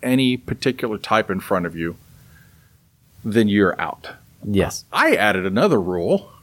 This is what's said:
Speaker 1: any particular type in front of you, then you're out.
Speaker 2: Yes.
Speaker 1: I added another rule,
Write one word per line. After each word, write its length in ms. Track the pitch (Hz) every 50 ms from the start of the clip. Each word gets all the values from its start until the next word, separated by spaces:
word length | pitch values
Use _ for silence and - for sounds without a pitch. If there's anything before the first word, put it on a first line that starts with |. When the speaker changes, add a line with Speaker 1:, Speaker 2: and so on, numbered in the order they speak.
| -
Speaker 1:
any 340 | 123 127 131 135 127 123
particular 600 | 123 - - - - - 135 127 131 - 117 107 101
type 320 | - - 110 110 107 -
in 80 | 95 92
front 240 | - - 98 92 87
of 100 | 82 80
you, 200 | 82 82 85 87 - - - - - - - - - - _ _ _ _ _ _ _ _ _ _ _ _ _ _ - -
then 220 | 113 101 117 110 104
you're 320 | 101 104 98 90 - -
out. 280 | 85 78 - - - - - - _ _ _ _ -
Speaker 2:
Yes. 400 | 104 98 98 85 - - - - _ -
Speaker 1:
I 220 | 170 285 330 269
added 320 | 85 101 107 98 95 90
another 340 | 95 95 113 170 208 156 107
rule, 500 | 87 90 90 87 85 107 180 196 - - - -